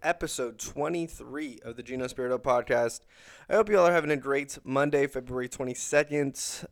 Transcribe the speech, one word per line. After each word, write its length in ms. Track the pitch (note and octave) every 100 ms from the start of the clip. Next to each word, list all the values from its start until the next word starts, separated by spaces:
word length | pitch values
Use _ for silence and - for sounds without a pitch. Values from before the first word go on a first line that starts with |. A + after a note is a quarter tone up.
episode 560 | D#3 E3+ D#3+ - B2 A2
twenty-three 1000 | - - D3+ E3+ E3 - A#2+ C3+ D3+ A2+
of 140 | A2+ A#2
the 40 |
Gino 260 | A#2+ C3 B2+
Spirito 300 | - B2 B2+
Podcast. 640 | C3+ B2 A#2 A#2+ A#2+ - _ - - - -
I 40 |
hope 160 | G#3 G#3
you 100 | G3+
all 80 | F3
are 60 |
having 180 | F3 D3+
a 60 | D3
great 400 | C3 C#3 C#3+ - B2+
Monday, 420 | C3+ D3 D3 C#3
February 400 | C3+ B2 B2+ B2
twenty-second. 1160 | - B2+ B2 - D3 D3 D3 C#3 C3 - - -